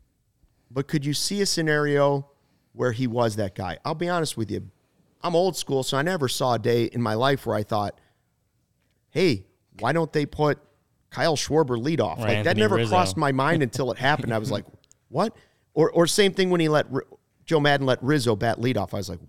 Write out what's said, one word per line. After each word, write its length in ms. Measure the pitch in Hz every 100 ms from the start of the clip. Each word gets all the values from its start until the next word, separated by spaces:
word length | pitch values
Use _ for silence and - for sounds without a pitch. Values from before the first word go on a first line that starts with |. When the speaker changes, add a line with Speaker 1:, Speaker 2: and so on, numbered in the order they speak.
| _ _ _ _ _ _ _
Speaker 1:
But 160 | 123 143
could 180 | 156 143
you 80 |
see 280 | 139 - 202
a 40 | 190
scenario 840 | 165 156 151 147 143 143 139 139 _ _ _ _
where 180 | 117 123
he 160 | 113 127
was 280 | 120 117 104
that 200 | 95 -
guy? 220 | 92 - 139
I'll 80 | 160
be 140 | 175
honest 260 | 175 156 -
with 120 | 107
you. 200 | 98 98 _ _ _ _ _
I'm 140 | 175 170
old 200 | 185 -
school, 280 | - 135
so 140 | 127 135
I 40 |
never 260 | 165 185 127
saw 280 | - 127 117
a 40 |
day 260 | 117 120 117
in 160 | 120
my 120 | 113
life 320 | 110 135 135 113
where 100 | 107
I 80 |
thought, 360 | 104 107 101 - _ _ _ _ _ _ _ _ _ _ _
"Hey, 360 | 156 180 98 - _ _ -
why 140 | 117
don't 180 | 160 156
they 140 | 151 143
put 340 | - 147 135 _ _ _ _ _
Kyle 260 | 123 160 147
Schwarber 440 | - 151 139 120
leadoff?" 360 | 135 160 98 90
Speaker 2:
Or 40 |
Speaker 1:
Like, 60 | 110
that 80 | - 170
Speaker 2:
Anthony 140 | 202
Speaker 1:
never 140 | 214 185
Speaker 2:
Rizzo. 140 | -
Speaker 1:
crossed 260 | 180 180 170
my 140 | 143
mind 320 | 135 143 165
until 280 | 123 139 127
it 60 | -
happened. 360 | 131 151 117
I 60 | 113
was 120 | 110
Speaker 2:
<laughs> 60 | 101
Speaker 1:
like, 80 | - - _ _ _
"What?" 260 | 156 220 - _ _ _
Or, 160 | 151 160
or 140 | 165 170
same 260 | - 196
thing 160 | 190 185
when 100 | 175
he 80 | 156
let 220 | 151 -
Ri-, 120 | 131 - - _ _ -
Joe 140 | 156
Maddon 260 | 147 143 135
let 180 | 123
Rizzo 320 | 123 151 117 98
bat 240 | 117 -
leadoff. 340 | 127 110 90
I 40 | 101
was 120 | 90
like, 100 | 87